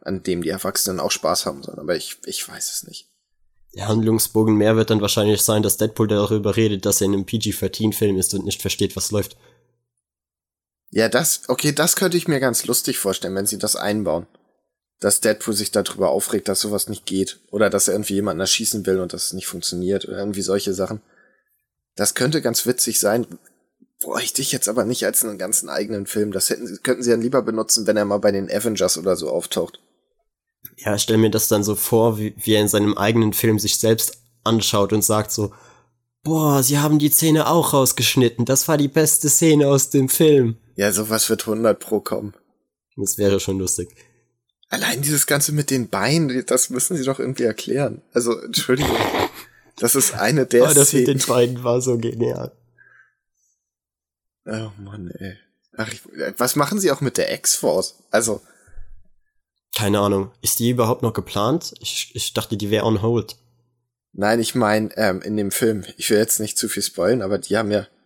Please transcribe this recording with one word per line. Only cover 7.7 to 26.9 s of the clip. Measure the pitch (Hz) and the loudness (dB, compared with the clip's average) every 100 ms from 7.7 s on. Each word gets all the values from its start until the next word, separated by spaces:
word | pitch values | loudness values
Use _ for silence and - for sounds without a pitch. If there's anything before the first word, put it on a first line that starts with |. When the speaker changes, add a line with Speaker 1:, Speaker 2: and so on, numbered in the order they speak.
| - 110 | 0 -2
Speaker 2:
Film | - 104 95 | 2 0 2
ist | 92 | 0
und | 98 98 | -2 -4
nicht | - | -4
versteht, | 98 - 98 - | -4 -2 -2 -2
was | - | -4
läuft. | 104 95 - _ _ _ _ _ _ _ _ _ _ _ _ _ _ - | -2 -4 -10 _ _ _ _ _ _ _ _ _ _ _ _ _ _ -6
Speaker 1:
Ja, | 104 113 | 0 2
das, | 123 160 - - | 2 0 -2 -4
okay, | 123 151 | -2 0
das | 147 165 - | 0 0 2
könnte | 185 175 | 0 0
ich | 165 | 0
mir | 139 | 0
ganz | 131 113 - | 0 -2 -2
lustig | 123 - 123 | -2 -2 -2
vorstellen, | 101 95 90 95 | -2 -4 -4 -4
wenn | 104 | -4
sie | 104 | -4
das | 104 - | -4 -2
einbauen. | 101 107 90 80 87 _ _ _ _ _ _ - | -2 -2 -2 -2 -4 _ _ _ _ _ _ -4
Dass | 101 - | 0 2
Deadpool | 113 107 - | 0 0 -2
sich | 101 104 | -4 -2
darüber | 104 90 - 90 | -2 -2 0 0
aufregt, | 85 - 107 - | 0 0 -2 -2
dass | 95 | -2
sowas | 107 101 - | -2 -4 -4
nicht | 101 - | -8 -4
geht. | 95 95 - - | -2 -2 -6 -6
Oder | 104 101 | 0 2
dass | 101 - | 2 0
er | |
irgendwie | 98 101 98 | -2 -2 -2
jemanden | 101 82 | -2 -2
erschießen | 95 - 110 110 92 | 0 0 -2 -2 0
will | 95 | 0
und | 90 | -2
das | 87 - | -6 -8
nicht | 92 - | -8 -8
funktioniert | 90 - 90 92 98 - | -8 -6 -4 -2 -2 -4
oder | 95 | -8
irgendwie | 101 98 | -6 -4
solche | 90 98 101 | -2 -2 -2
Sachen. | 95 92 104 _ _ _ _ _ _ _ _ _ - | -2 -4 -6 _ _ _ _ _ _ _ _ _ -4
Das | 104 - | -2 0
könnte | 131 156 | 0 0
ganz | 123 117 120 | -2 -2 -2
witzig | - - - | 0 0 0
sein, | 104 117 110 87 _ _ _ _ _ - | 2 0 -2 -10 _ _ _ _ _ -10
bräuchte | - - - - | -6 -4 -4 -4
ich | 139 | -4
jetzt | 127 - | -2 -2
aber | 117 | 0
nicht | 107 123 104 | 0 0 0
als | - | 0
einen | 113 98 | -2 -4
ganzen | 92 - 78 | -4 -4 -2
eigenen | 71 104 104 98 | -6 -4 -6 -4
Film. | 107 104 | -2 -2
Das | 95 - | 0 -2
hätten | - 113 | -2 -6
sie, | 101 | -6
könnten | - | -2